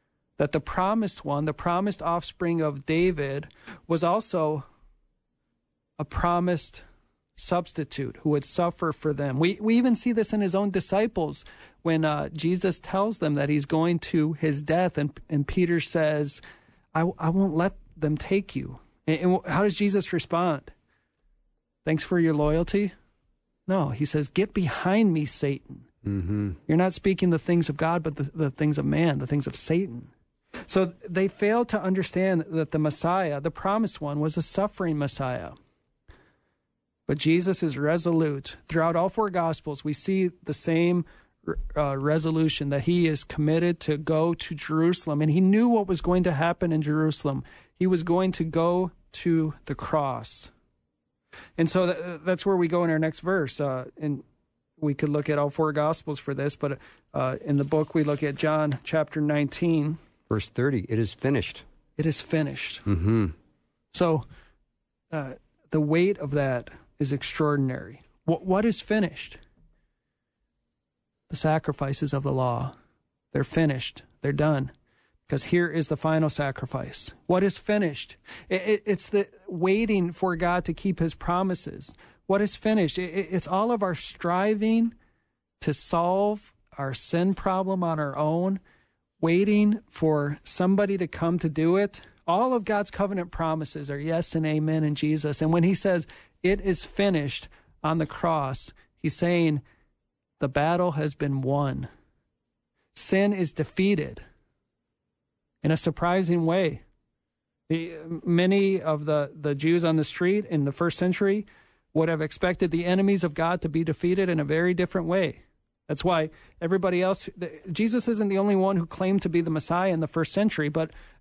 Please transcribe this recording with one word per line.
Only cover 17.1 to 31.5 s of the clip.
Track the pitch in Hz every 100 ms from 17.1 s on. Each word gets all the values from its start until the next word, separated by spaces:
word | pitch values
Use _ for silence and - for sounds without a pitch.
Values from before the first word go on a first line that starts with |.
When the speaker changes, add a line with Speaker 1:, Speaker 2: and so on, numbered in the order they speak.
| -
Speaker 1:
I | 160
won't | 185 196 151
let | 190 - - -
them | 147 151
take | - 196 196
you." | - 131 127 _ _ -
And, | 156
and | 180 180
wh-, | -
how | 156
does | 202 160
Jesus | 202 196 -
respond? | 175 - 170 175 143 - - _ _ _ _ _ _ _ _ _ _
"Thanks | - 156
for | - 180
your | 165 151
loyalty?" | 151 160 170 202 202 - _ _ _ _ _ _ -
No, | 165 143
he | 120 147
says, | 151 143
"Get | - 202
behind | 202 165 - 180 208 214
me, | 160 147
Satan. | - 143 139 - 131 - _ 101
Speaker 2:
Mm-hmm. | 101 87 104 101 85 -
Speaker 1:
You're | 160
not | 185
speaking | - 196 185 180
the | 160
things | - 170 160
of | 147
God, | 160 175
but | 160 143
the, |
the | 143 160 147
things | - 151 147
of | 143
man, | 147 165 139
the | 131
things | 147 139
of | -
Satan." | - 165 190 120 - _ _ _ _ - -
So | 190 180 - -
they | 180 190
failed | - 208